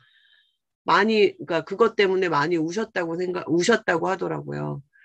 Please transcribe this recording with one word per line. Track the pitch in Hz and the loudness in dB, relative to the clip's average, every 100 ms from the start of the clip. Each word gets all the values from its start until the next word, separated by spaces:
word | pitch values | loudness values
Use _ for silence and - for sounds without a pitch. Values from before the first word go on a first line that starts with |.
| _ _ _ _ _ _ _ _ | _ _ _ _ _ _ _ _
많이, | - 170 214 214 196 | 2 2 4 4 2
그러니까 | - 147 165 | 0 -4 -4
그것 | 156 196 226 220 | -4 0 0 2
때문에 | 190 185 180 | 2 2 0
많이 | 147 156 170 | 0 0 0
우셨다고 | 160 196 220 190 165 170 | -2 -4 -6 -6 -6 -6
생각, | 180 175 - | -6 -6 -2
우셨다고 | 170 175 220 - 170 175 | 0 2 2 2 -2 -2
하더라고요. | 185 170 156 143 147 147 143 - _ | -4 -4 -6 -8 -8 -6 -8 -14 _